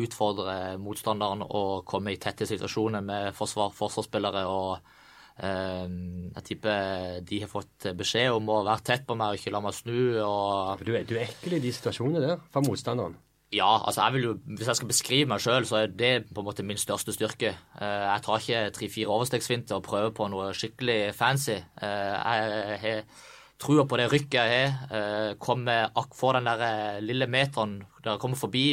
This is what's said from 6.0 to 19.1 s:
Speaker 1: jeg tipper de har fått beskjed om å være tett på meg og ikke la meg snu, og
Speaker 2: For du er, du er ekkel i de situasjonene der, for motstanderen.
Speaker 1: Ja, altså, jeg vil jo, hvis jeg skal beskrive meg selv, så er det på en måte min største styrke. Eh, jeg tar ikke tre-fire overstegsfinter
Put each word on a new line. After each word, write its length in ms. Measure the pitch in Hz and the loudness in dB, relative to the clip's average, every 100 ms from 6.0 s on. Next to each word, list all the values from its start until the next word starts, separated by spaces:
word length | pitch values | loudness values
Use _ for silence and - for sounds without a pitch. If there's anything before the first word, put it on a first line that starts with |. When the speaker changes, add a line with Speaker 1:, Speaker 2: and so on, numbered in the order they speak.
| 90 90 90 | -6 -8 -10
Speaker 1:
jeg 100 | - | -12
tipper 760 | - 107 107 104 95 95 92 90 | -10 -4 0 0 0 -2 -4 -6
de 160 | 85 101 | -4 -4
har 100 | 104 | -4
fått 380 | 101 - _ 101 90 | -6 -8 _ -6 -2
beskjed 360 | 95 113 127 | 0 2 4
om 160 | 113 107 | 2 2
å 120 | 107 101 | 2 2
være 180 | 110 | 0
tett 220 | - 127 135 | 2 0 0
på 100 | 113 | -2
meg 160 | 107 | -2
og 40 | 101 | -2
ikke 120 | - | -4
la 60 | 104 | -4
meg 160 | 101 - | -4 -6
snu, 420 | 120 120 123 113 | -2 2 2 2
og 540 | 104 101 101 98 95 98 | 2 2 2 2 0 -2
Speaker 2:
For 60 | |
du 100 | - 113 | -2 -2
er, 80 | |
du 100 | 87 113 | 0 -4
er 100 | 110 | -4
ekkel 320 | - 175 170 | -6 -4 -2
i 40 | |
de 100 | 123 | -2
situasjonene 500 | 117 117 - 123 165 | -2 -4 -2 0 2
der, 120 | 139 175 - | 0 -2 -2
for 120 | 139 | 0
motstanderen. 540 | 139 95 120 120 87 - _ _ _ | 0 0 -2 -2 -4 -8 _ _ _
Speaker 1:
Ja, 260 | 104 95 110 | 4 6 6
altså, 220 | - 101 | 4 4
jeg 80 | 110 | 4
vil 120 | 131 117 | 4 0
jo, 80 | 101 104 107 | -2 -8 -4
hvis 80 | 120 | 0
jeg 80 | 117 | 0
skal 120 | 110 | 2
beskrive 380 | - - 131 135 | 0 4 4 4
meg 100 | 101 | 2
selv, 240 | 117 127 | 4 2
så 140 | 110 110 | 4 2
er 40 | 107 | 2
det 220 | 92 123 123 - | 2 2 2 0
på 80 | 104 | -8
en 60 | 101 | -6
måte 140 | 101 101 | -6 -4
min 100 | 101 | -4
største 380 | - 101 - 104 | -2 -2 -2 -2
styrke. 380 | 107 - 113 92 - - | -4 0 -2 -2 -12 -6
Eh, 240 | 104 101 | -4 0
jeg 180 | 98 104 | 2 0
tar 200 | - 110 | 2 0
ikke 300 | - 113 101 | 2 0 0
tre-fire 340 | - 104 110 | -4 -6 -2
overstegsfinter 680 | 104 | 0